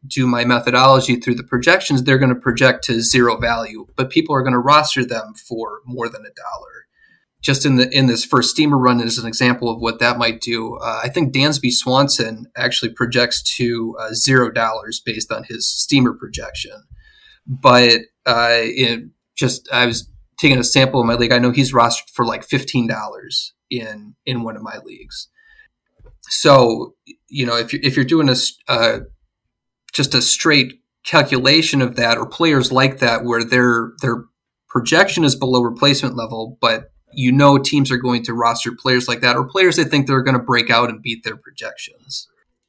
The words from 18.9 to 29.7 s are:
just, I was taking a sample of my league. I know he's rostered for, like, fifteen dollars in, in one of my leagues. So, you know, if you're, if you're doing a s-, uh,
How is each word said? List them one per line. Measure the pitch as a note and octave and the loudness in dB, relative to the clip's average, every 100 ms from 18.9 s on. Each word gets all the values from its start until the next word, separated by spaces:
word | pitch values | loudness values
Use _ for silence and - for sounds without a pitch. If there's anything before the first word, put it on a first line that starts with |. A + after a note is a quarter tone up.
| A#2 A#2 _ _ - | -2 -8 _ _ -4
just, | B2+ - - | -2 -2 -4
I | B2 | 0
was | B2 A2 - - _ - | 0 -2 -6 -14 _ -2
taking | D3+ C3 | 2 2
a | |
sample | A#2+ - C3 C3 | 2 2 2 2
of | A#2 | 0
my | A#2 | 0
league. | A#2 | 2
I | B2 | 2
know | B2 | 2
he's | B2 B2+ | 2 2
rostered | B2 A#2 - - | 4 2 0 -6
for, | - | -4
like, | A#2 A2 | -4 -4
fifteen | - D3+ C#3+ C3+ A#2 | -4 -4 -2 -2 -2
dollars | A2 G#2 - - - - - _ | -4 -10 -14 -10 -8 -8 -14 _
in, | A#2+ A2 G#2+ G#2 - | -10 -10 -14 -18 -14
in | - B2 | -8 -6
one | A2+ A2 | -6 -10
of | |
my | A2 A2 | -14 -16
leagues. | - - - - - _ _ _ _ _ _ _ - _ | -18 -20 -18 -16 -16 _ _ _ _ _ _ _ -20 _
So, | - - D#3 C#3 A#2+ A2+ - _ - - _ | -8 0 6 6 6 0 -6 _ -20 -20 _
you | C#3+ | -6
know, | B2 A#2 | -4 -4
if | A#2 | -4
you're, | C#3+ | -4
if | C#3 | -2
you're | C3 C3 | 0 2
doing | E3 C#3+ | 2 2
a | |
s-, | B2 - - - | 2 -2 -6 -4
uh, | B2 A#2 A2 - - _ _ _ _ _ | 0 0 -2 -8 -20 _ _ _ _ _